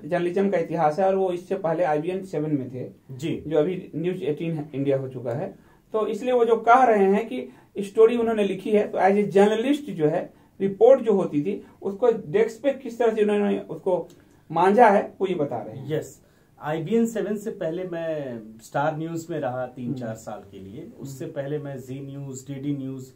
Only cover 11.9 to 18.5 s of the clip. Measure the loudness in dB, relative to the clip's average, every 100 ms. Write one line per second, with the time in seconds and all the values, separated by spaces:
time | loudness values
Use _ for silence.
11.9 | 0 0 0 -2 0 0 0 -2 -2 -8
12.9 | -2 0 2 0 2 0 -2 -6 -8 -2
13.9 | -2 -4 -16 _ _ -6 2 4 8 8
14.9 | 6 0 -6 -4 -2 -2 -4 -10 -12 -6
15.9 | -6 -6 -18 _ _ _ -12 -6 -6 0
16.9 | 0 0 -2 -4 -6 -8 -6 -6 -6 -8
17.9 | -6 -6 -6 -8 -10 -14